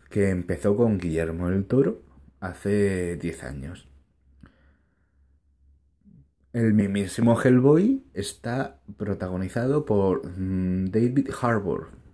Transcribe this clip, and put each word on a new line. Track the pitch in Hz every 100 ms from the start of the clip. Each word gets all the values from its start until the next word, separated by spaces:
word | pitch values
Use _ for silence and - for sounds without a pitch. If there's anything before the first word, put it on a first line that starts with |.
| -
que | 104 98
empezó | 90 87 85 101 104
con | 117 101
Guillermo | 85 80 82 85 87
del | 95 98
Toro | 127 160 226 - - - _
hace | 92 - 101 104 101 92 87 85
diez | 85 -
años. | 65 69 69 90 - - _ _ _ _ - _ _ _ _ _ _ _ _ _ _ _ _ _ _ _ _ - _ _ _
El | 117 113
mismísimo | 107 101 101 98 - 117 117
Hellboy | 127 127 135 156 208 269 -
está | - 101 - 120 127 - - - 101
protagonizado | 101 95 92 92 92 117 127 147
por, | 147 104 98 92 - 92
mm, | 92 95 92 92 92
David | 110 120 135 131 -
Harbour, | 120 110 95 - - - -